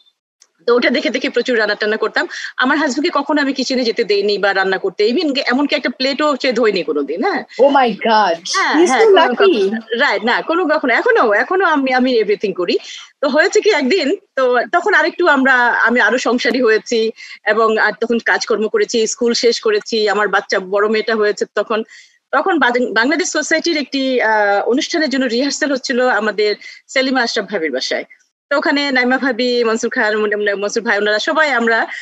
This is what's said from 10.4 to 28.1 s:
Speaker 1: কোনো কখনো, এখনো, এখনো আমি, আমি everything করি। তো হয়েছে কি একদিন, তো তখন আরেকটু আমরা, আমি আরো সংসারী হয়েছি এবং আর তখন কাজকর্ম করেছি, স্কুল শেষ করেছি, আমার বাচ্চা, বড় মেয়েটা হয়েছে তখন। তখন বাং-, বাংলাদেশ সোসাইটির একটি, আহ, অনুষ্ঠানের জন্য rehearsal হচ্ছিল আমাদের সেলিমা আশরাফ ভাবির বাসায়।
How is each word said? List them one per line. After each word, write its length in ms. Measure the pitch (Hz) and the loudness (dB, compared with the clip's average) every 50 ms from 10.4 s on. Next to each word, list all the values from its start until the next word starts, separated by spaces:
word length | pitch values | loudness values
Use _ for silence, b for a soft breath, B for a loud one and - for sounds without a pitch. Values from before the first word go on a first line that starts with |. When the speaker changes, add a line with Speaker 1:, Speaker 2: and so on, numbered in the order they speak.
Speaker 1:
কোনো 200 | - - 330 359 370 294 | -2 -2 -2 -2 0 0
কখনো, 220 | 302 311 294 247 233 | 0 0 0 0 0
এখনো, 300 | 294 - 415 453 427 285 214 202 | 0 2 2 2 2 2 2 2
এখনো 300 | 220 254 - 370 381 392 | 0 0 0 0 0 2
আমি, 240 | 330 311 285 262 262 254 | 2 0 0 0 0 0
আমি 180 | 254 247 262 247 | 2 2 2 2
everything 360 | 220 202 196 202 190 220 196 - | 2 2 0 0 -2 -2 -4 -4
করি। 220 | 180 - 214 302 440 B B B B B B B | -4 -2 -2 -2 -4 B B B B B B B
তো 80 | _ 277 294 | _ -2 0
হয়েছে 300 | 247 302 339 392 - 427 | 2 2 2 4 2 2
কি 100 | - 427 | 2 4
একদিন, 360 | 339 294 269 247 392 370 277 277 403 - - _ _ | 2 2 2 0 0 0 0 -2 -2 -4 -6 _ _
তো 80 | 269 262 247 247 240 240 220 | 0 0 2 2 0 0 0
তখন 200 | 339 359 349 415 359 | -2 0 2 2 2
আরেকটু 300 | 302 311 339 - - 349 | 2 2 0 0 0 2
আমরা, 280 | 320 285 269 254 269 254 247 240 233 - - | 2 4 4 4 4 4 4 2 2 2 2
আমি 180 | 185 233 240 247 | 0 2 2 2
আরো 160 | 208 214 233 254 | 2 2 2 0
সংসারী 400 | - 226 247 240 - 240 220 269 | 0 0 -2 0 0 -2 0 2
হয়েছি 380 | 247 220 220 208 - - 247 220 226 220 B B B B B B - | 2 2 2 0 0 -2 -2 0 0 -2 B B B B B B -2
এবং 220 | 208 208 220 226 220 220 | -2 0 2 2 2 2
আর 160 | 202 170 214 202 - | 0 0 -2 -2 -4
তখন 180 | 226 226 240 226 - | -2 -2 -2 -2 0
কাজকর্ম 400 | 190 185 - - - 220 202 220 | -2 -2 -2 -2 -2 -2 -2 0
করেছি, 300 | 208 - 208 208 - - 226 220 | 0 0 0 0 0 0 0 0
স্কুল 240 | 208 - - 247 233 226 | -2 -2 -2 -2 -2 0
শেষ 220 | - - 233 240 - | 2 0 0 0 0
করেছি, 360 | - 220 208 202 - - 233 220 208 | -2 -2 -2 -2 -2 -4 -2 -2 0
আমার 200 | 202 190 214 208 | 0 0 0 0
বাচ্চা, 300 | 196 196 202 202 - 233 196 190 | 0 0 -2 -2 -2 -4 -4 -2
বড় 200 | 185 196 202 208 | -2 -2 0 0
মেয়েটা 260 | 214 220 214 208 240 220 | 0 0 -2 -2 -2 -2
হয়েছে 280 | 214 208 208 202 - 220 - _ | 0 0 -2 -2 -4 -6 -4 _
তখন। 240 | - - - 220 220 226 b b b b b b b _ _ - | -4 -4 -2 -4 -4 -4 b b b b b b b _ _ -4
তখন 200 | 277 - 381 349 277 | -2 0 0 0 2
বাং-, 320 | 254 220 220 247 247 202 190 | 2 2 2 0 -2 0 0
বাংলাদেশ 340 | 220 233 277 330 - - - | 0 0 2 0 -2 -2 -2
সোসাইটির 480 | - 302 - - 320 311 - 339 320 | -4 -4 -2 0 -2 0 0 -2 -2
একটি, 260 | 302 262 - - 269 269 262 254 240 | -2 -4 -4 -4 -4 -2 0 0 2
আহ, 380 | 202 220 220 214 208 202 202 202 - | 2 2 2 2 2 2 2 0 0
অনুষ্ঠানের 440 | - 240 302 - - - 302 311 254 | 0 0 0 -2 -2 -2 -2 0 0
জন্য 160 | 262 262 262 | 0 0 0
rehearsal 440 | 233 226 240 285 277 - - 311 285 | 0 0 0 -2 -2 -2 -2 -2 -2
হচ্ছিল 280 | 277 254 - - 247 240 254 247 | -2 -2 -2 -2 -2 0 2 2
আমাদের 420 | 208 208 214 214 196 214 208 208 202 B B B B B B | 2 0 0 -2 0 0 0 -2 -2 B B B B B B
সেলিমা 340 | - - 269 262 277 262 254 | -4 -2 -2 0 0 0 0
আশরাফ 240 | 233 - - 233 196 | 0 -2 -2 -4 -4
ভাবির 260 | 185 208 180 160 147 120 | -4 -4 -4 -4 -4 -4
বাসায়। 340 | 135 - - 123 120 147 b | -4 -4 -4 -4 -6 -6 b